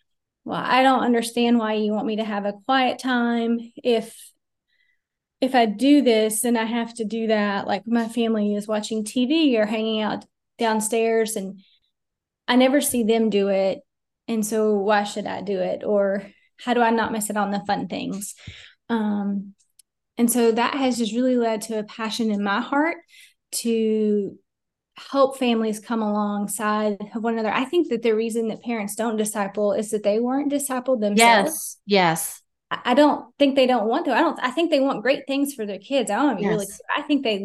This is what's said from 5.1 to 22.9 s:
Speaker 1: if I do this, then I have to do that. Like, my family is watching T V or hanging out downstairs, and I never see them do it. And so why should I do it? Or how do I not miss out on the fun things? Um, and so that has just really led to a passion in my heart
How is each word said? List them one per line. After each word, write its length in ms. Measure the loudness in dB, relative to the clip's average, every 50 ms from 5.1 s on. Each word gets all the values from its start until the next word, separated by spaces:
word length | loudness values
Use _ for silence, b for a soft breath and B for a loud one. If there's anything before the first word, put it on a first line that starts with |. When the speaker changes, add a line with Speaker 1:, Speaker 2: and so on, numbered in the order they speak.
| _ _ _ _ _ -4
Speaker 1:
if 140 | -2 0 2
I 120 | 4 2
do 360 | 2 2 2 4 6 6 6
this, 400 | 6 6 4 4 2 2 0 -2
then 160 | 0 0 0 0
I 80 | 0
have 280 | -2 -2 -4 -4 -6 -6
to 100 | -8 -8
do 220 | -6 -4 -4 0 0
that. 400 | 2 2 2 0 -2 -2 -2 -2
Like, 180 | -4 -4 -2 -2
my 200 | -2 0 -2 -2
family 480 | -2 -2 0 0 0 0 0 0 -2
is 120 | -2 -4 -4
watching 360 | -4 -4 -4 -4 -4 -6 -6
T 220 | -4 -2 -2 0
V 320 | 2 2 2 4 4 4 2
or 80 | 2
hanging 360 | 0 0 -2 -2 -2 -2 -2
out 240 | -2 -2 -4 -6 -8 _ _ _ _ _ _ -2
downstairs, 760 | -2 0 0 0 -2 -2 0 0 0 2 2 0 0 -2 -4
and 260 | -6 -8 -8 -10 -14 b b b b b b b _ _ _ _ _ _ _ _ _ _ 2
I 80 | 4
never 260 | 6 6 6 4 2
see 220 | 2 0 0 0 2
them 260 | 2 2 2 2 2
do 200 | 2 2 2 2
it. 320 | 2 2 2 0 -2 -4 -8 _ _ _ _ _ _ _ _ -6
And 180 | -4 -4 -2
so 280 | -2 0 0 0 2 2
why 300 | 0 2 2 2 0 0
should 240 | -2 -6 -6 -6 -4
I 140 | -4 -6
do 180 | -4 -4 -4 -2
it? 240 | -2 -2 -4 -4 -2
Or 400 | 0 0 2 2 0 0 -2 -6 B B B B B B -10
how 160 | -4 -2 0
do 80 | 2
I 80 | 2 2
not 220 | 2 2 0 -2
miss 180 | -2 -4 -4 -4
out 80 | -2 -2
on 140 | -2 -2
the 120 | -2 -4 -4 -2
fun 200 | -2 -2 -4 -6
things? 480 | -8 -8 -6 -6 -8 -8 -10 -12 -14 B B B B B B B B B _ -4
Um, 640 | -4 -2 -2 -2 -2 -2 -4 -4 -4 -6 -6 -10 -14 _ _ _ _ _ _ _ _ _ _ _ _ 0
and 140 | 0 0
so 200 | 2 2 2 2
that 220 | 2 2 0 0 0
has 240 | 0 0 0 0 0
just 160 | -2 -2 0
really 240 | 0 0 2 2 2
led 240 | 2 0 -2 -2 -4
to 140 | -6 -6 -6
a 40 | -6
passion 480 | -8 -8 -8 -8 -6 -4 -2 -2 -2
in 120 | 0 0 0
my 160 | 0 -2 -2
heart 380 | -2 -2 0 0 0 0